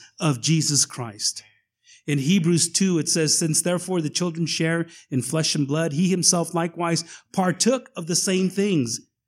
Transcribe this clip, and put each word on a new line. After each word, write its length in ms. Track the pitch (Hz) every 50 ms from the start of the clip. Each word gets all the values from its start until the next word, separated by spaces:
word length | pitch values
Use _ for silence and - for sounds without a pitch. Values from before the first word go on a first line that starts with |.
| - - _ -
of 220 | 185 156 139 120
Jesus 440 | 110 131 165 160 139 - 143 135 -
Christ. 560 | - - - 120 117 101 104 - - - - - _ _ _ _ _ _ _ _ _ - - _
In 140 | - 147 143
Hebrews 500 | 131 139 190 202 160 170 175 160 - - -
two, 260 | - 196 190 180 160
it 80 | 151 -
says, 300 | - 170 160 147 - -
"Since 240 | 170 160 156 -
therefore 400 | - 180 180 175 175 - 185 180
the 80 | 160 147
children 360 | - - 180 180 165 165 170
share 420 | 151 - - 170 160 165 170 165 170 - - - _
in 120 | - 127
flesh 340 | 123 - 156 160 156 - -
and 100 | 160 143
blood, 280 | 131 143 156 165 165 139
he 160 | 139 190 180
himself 440 | 185 185 170 - - 175 170 165 170
likewise 520 | 170 170 175 170 - 175 170 170 156 - - - - - _
partook 580 | - 180 185 185 170 180 - 214 262 254 247 - _
of 120 | - 175 160
the 100 | 180 -
same 320 | - - 185 185 190 180
things." 500 | 185 196 196 208 196 156 127 113 107 - - _ _ _ _